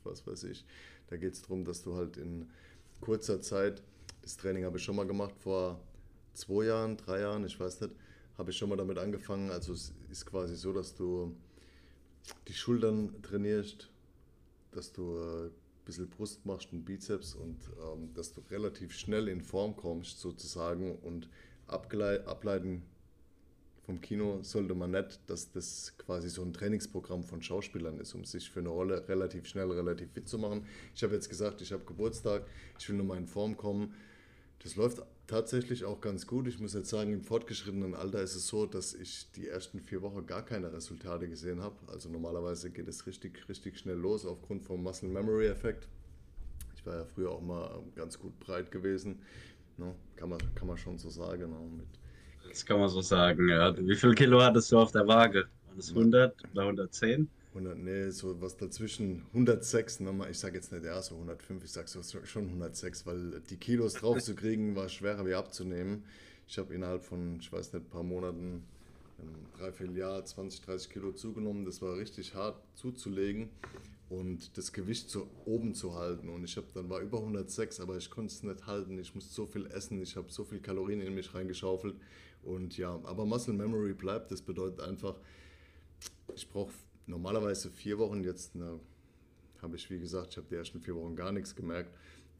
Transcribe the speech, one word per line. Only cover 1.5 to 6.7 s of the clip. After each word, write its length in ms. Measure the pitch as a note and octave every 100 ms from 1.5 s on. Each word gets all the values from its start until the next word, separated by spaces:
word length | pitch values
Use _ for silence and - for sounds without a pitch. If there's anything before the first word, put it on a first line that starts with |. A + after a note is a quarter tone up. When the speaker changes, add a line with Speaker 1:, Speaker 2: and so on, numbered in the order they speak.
| F#2+
Speaker 1:
dass 180 | E2+ F2
du 120 | -
halt 240 | F2+ E2+ -
in 320 | E2+ E2+ E2 - - - - -
kurzer 400 | - A2 - F#2+
Zeit, 420 | - G2 G2 G2 - - - -
das 160 | - -
Training 300 | F#2+ F#2 F#2
hab 100 | F2+
ich 60 |
schon 140 | - G2+
mal 100 | G2
gemacht 280 | G2+ G2+ G2+
vor 420 | F#2+ F#2+ F2+ F2 - - - - -
zwei 320 | - - G2+
Jahren, 300 | A2